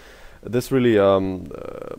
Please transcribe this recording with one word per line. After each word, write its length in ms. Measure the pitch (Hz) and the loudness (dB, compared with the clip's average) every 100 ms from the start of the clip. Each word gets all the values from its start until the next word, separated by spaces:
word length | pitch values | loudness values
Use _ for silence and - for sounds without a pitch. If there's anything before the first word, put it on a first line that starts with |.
| - - - - | -20 -20 -20 -18
This 280 | 98 120 - | -6 -4 -2
really, 280 | 135 123 107 | 2 4 4
um, 520 | 98 98 95 92 87 - | 6 4 0 -6 -10 -14
uh, 400 | - - - | -14 -14 -14